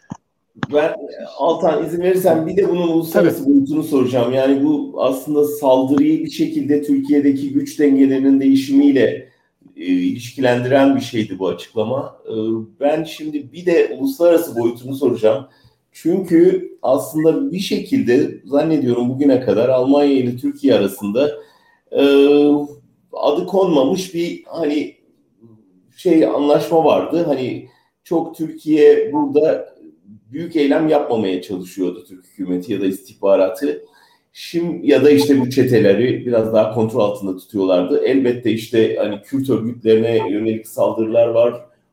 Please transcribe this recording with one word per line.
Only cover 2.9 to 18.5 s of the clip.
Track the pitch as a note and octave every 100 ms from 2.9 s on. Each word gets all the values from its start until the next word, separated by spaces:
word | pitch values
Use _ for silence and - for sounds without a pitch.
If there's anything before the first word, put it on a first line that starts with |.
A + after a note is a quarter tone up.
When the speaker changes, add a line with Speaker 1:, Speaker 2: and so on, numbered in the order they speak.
| E3 D#3+ - E3+ -
Speaker 2:
Tabii. | C3+
Speaker 1:
boyutunu | C#3 C#3 D3+
soracağım. | D#3 C#3+ B2 B2+ A#2+
Yani | C3 C3+ C#3
bu | D3 D3 - -
aslında | B2 C3+ D3+ D3
saldırıyı | C#3+ - C#3 C3 C3 C#3+ D3+ D#3 -
bir |
şekilde | - D#3+ D#3 C#3 D3
Türkiye'deki | D3 C#3 C3+ D3 C#3 C3+ C#3
güç | C#3 C3+ -
dengelerinin | C#3+ C3+ C3+ C3+ C3+ C#3
değişimiyle, | C3+ C3+ C#3+ C#3 C#3+ C3+ A2 - - _ _ _ _ -
e, | F2
ilişkilendiren | F2+ F2+ A2+ - - B2 B2 B2+ C#3 C#3 C3+
bir |
şeydi | - A#2 G2+ F#2
bu | F#2
açıklama. | - - A2+ G#2+ C3 C#3+ - -
E, | A2+ A2 A2+ A2 _
ben | C#3+ D#3
şimdi | D#3 - D#3 D3 B2
bir | D#3 F3+
de | E3 D3 B2+
uluslararası | C#3 C3+ E3+ E3 - A#2
boyutunu | A#2 B2 B2+ C3+
soracağım. | C3+ - G#2+ A2 - _ _ _ _
Çünkü | - D#3+ F#3+ F#3+ E3 F3 F#3+ - -
aslında | A#2 C#3 - D#3 D#3 D3 C#3
bir | F3
şekilde | - - - A#2 A2 B2+ - -
zannediyorum | -